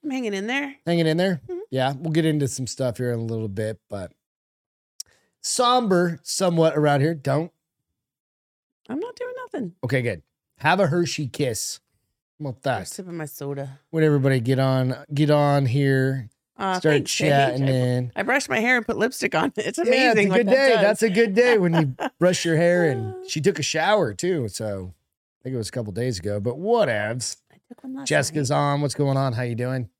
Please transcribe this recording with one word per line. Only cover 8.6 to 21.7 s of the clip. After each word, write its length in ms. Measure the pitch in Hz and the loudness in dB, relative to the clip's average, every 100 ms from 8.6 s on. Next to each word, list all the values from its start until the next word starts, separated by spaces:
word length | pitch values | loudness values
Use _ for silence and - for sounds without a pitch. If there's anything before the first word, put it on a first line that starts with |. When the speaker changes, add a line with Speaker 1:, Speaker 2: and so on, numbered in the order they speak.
| _ _ _ | _ _ _
Speaker 1:
I'm 100 | 285 | -8
not 160 | 466 480 | -8 -10
doing 160 | 494 508 | -10 -10
nothing. 360 | 508 302 190 - | -10 -8 -8 -8
Speaker 2:
Okay, 200 | 123 135 | -2 -2
good. 200 | 120 87 _ _ _ _ | -2 -8 _ _ _ _
Have 220 | 147 185 | 0 2
a 80 | 180 | 2
Hershey 400 | 170 175 - 139 | 0 -2 -4 -8
kiss. 520 | - 135 110 - - _ _ _ _ _ _ | -4 -4 -4 -8 -12 _ _ _ _ _ _
How 80 | 147 | -12
about 80 | 117 139 | -6 -4
Speaker 1:
I'm 140 | 120 | -4
Speaker 2:
that? 80 | 180 | -6
Speaker 1:
sipping 280 | - 185 170 | -14 -12 -10
my 100 | 151 | -12
soda. 520 | - 143 139 135 135 _ | -10 -10 -10 -10 -16 _
Speaker 2:
Would 100 | 160 | 2
everybody 380 | 156 143 135 131 | 4 4 4 2
get 180 | 117 131 | 2 2
on, 380 | 135 131 127 127 143 | 2 2 0 -2 -6
get 160 | 143 147 | 0 4
on 340 | 147 147 143 | 4 4 2
here, 640 | 135 131 139 135 131 135 110 _ _ - | 2 2 2 2 2 -2 -10 _ _ -8
Speaker 1:
Uh, 240 | 196 185 | -4 0
Speaker 2:
start 140 | 160 | 2
Speaker 1:
thanks, 180 | 143 101 - | 2 0 0
Paige. 120 | 156 | 2
Speaker 2:
chatting 400 | 139 135 127 135 | 4 4 2 0
Speaker 1:
I, 20 | |
Speaker 2:
in? 420 | 131 127 123 123 - | 2 2 0 -2 -4
Speaker 1:
I 60 | |
brushed 240 | 202 277 - | -2 -2 0
my 100 | - | 0
hair 180 | 233 254 | 2 0
and 60 | |
put 120 | 220 226 | 0 -2
lipstick 340 | 226 - - 160 | -2 -2 -2 0
on. 160 | 247 | -2
<laughs> 20 | - | -2
It's 20 | |
Speaker 2:
Yeah, 100 | 160 | -6
it's 100 | 262 | -2
a 40 | |
Speaker 1:
amazing 460 | 349 262 254 220 196 | 2 4 4 4 4
what 60 | 185 | 2
Speaker 2:
good 80 | 208 | 4
Speaker 1:
that 40 | |
Speaker 2:
day. 200 | 262 269 | 4 4
Speaker 1:
does. 80 | 226 | 4
Speaker 2:
That's 200 | 202 214 | 4 4
a 60 | 220 | 2
good 240 | 190 233 | 2 2
day 240 | 196 247 226 | 4 4 4
when 140 | 180 | 4